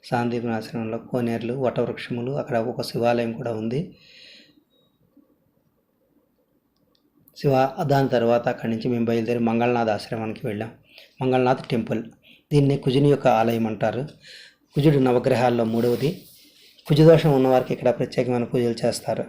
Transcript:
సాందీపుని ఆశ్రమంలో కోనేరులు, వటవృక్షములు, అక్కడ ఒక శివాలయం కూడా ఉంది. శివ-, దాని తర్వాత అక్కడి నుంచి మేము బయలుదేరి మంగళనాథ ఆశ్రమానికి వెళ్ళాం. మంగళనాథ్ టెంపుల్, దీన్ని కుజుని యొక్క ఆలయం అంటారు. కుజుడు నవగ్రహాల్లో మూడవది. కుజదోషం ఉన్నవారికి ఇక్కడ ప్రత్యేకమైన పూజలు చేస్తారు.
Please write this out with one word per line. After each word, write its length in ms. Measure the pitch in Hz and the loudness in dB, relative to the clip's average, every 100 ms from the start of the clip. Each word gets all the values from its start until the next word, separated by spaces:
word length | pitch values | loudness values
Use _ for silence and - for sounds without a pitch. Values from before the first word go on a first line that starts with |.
సాందీపుని 500 | - 123 120 120 117 | -4 -4 -2 -4 -4
ఆశ్రమంలో 440 | 113 110 120 113 113 | -6 -6 -8 -6 -8
కోనేరులు, 560 | - 127 120 117 113 | -6 -4 -4 -4 -6
వటవృక్షములు, 760 | 127 127 113 117 110 - 123 120 | -2 -2 -2 -4 -6 -8 -8 -6
అక్కడ 240 | 143 127 120 | -6 -4 -4
ఒక 260 | 113 120 | -4 -6
శివాలయం 500 | 117 - 117 120 117 | -8 -2 0 0 -2
కూడా 200 | 113 120 | -6 -8
ఉంది. 440 | 110 113 127 180 - _ - - - _ _ _ _ _ _ _ _ _ _ _ _ _ _ _ _ _ _ _ _ _ _ _ _ _ _ _ _ _ - | -6 -4 -6 -8 -12 _ -20 -20 -20 _ _ _ _ _ _ _ _ _ _ _ _ _ _ _ _ _ _ _ _ _ _ _ _ _ _ _ _ _ -4
శివ-, 460 | 147 131 135 135 | 2 2 2 -2
దాని 260 | 160 139 135 | 0 2 2
తర్వాత 400 | 120 117 120 123 | 2 2 2 0
అక్కడి 240 | 123 113 | -4 -4
నుంచి 160 | 113 120 | -4 -2
మేము 160 | 120 | -2
బయలుదేరి 340 | 117 117 110 120 | 0 0 0 -2
మంగళనాథ 520 | 117 113 120 120 113 | 0 0 0 0 0
ఆశ్రమానికి 560 | 104 - 117 110 107 123 | -2 -4 -8 -8 -8 -8
వెళ్ళాం. 240 | 104 110 - _ - - _ | -8 -10 -14 _ -20 -20 _
మంగళనాథ్ 460 | 131 131 127 131 - | 0 2 2 0 -2
టెంపుల్, 340 | 123 110 113 113 - _ - _ | -4 -2 -6 -6 -16 _ -20 _
దీన్ని 240 | 147 139 139 | 2 4 2
కుజుని 320 | 139 131 147 | 0 2 4
యొక్క 180 | 139 135 | 4 4
ఆలయం 400 | 113 113 117 113 | 4 2 0 -2
అంటారు. 420 | 107 113 107 151 - - - - _ _ | -2 -2 -2 -8 -12 -20 -20 -20 _ _
కుజుడు 240 | - 147 143 | 0 2 4
నవగ్రహాల్లో 680 | 131 123 120 120 123 120 | 4 2 2 2 2 2
మూడవది. 580 | 113 113 120 120 135 185 - - _ _ - _ - | 0 0 0 0 -2 -4 -14 -20 _ _ -20 _ -2
కుజదోషం 460 | 147 156 160 165 | 6 8 8 6
ఉన్నవారికి 400 | 139 131 127 127 | 4 4 4 2
ఇక్కడ 180 | 123 123 | -2 0
ప్రత్యేకమైన 540 | 117 127 - 123 123 | 0 -2 -2 -2 -2
పూజలు 420 | 117 131 120 113 123 | -2 -2 -2 0 -2
చేస్తారు. 380 | 107 - 113 | -4 -6 -6